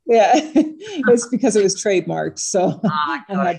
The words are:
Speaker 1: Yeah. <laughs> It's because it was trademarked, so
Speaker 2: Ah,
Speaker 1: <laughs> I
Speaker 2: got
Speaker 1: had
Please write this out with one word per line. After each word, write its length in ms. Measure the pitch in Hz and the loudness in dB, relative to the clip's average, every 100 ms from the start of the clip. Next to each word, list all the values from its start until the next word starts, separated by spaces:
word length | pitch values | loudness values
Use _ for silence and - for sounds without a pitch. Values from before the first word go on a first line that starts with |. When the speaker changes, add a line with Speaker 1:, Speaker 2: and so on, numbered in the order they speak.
| - | 0
Speaker 1:
Yeah. 280 | 226 196 302 | 2 4 2
<laughs> 180 | - - 311 - 427 359 247 | 2 0 0 -4 -12 -4 2
It's 200 | 240 - | 2 2
because 280 | 247 254 208 | -2 0 2
it 80 | |
was 120 | 196 - | 0 0
trademarked, 540 | 214 185 165 160 156 - | -2 -2 -2 -6 -6 -8
so 420 | - 190 185 - 202 | -4 -2 -2 -2 -2
Speaker 2:
Ah, 380 | 156 147 143 - | -2 -4 -6 -6
Speaker 1:
<laughs> 40 | |
I 40 | |
Speaker 2:
got 140 | 190 | -4
Speaker 1:
had 80 | 180 | -2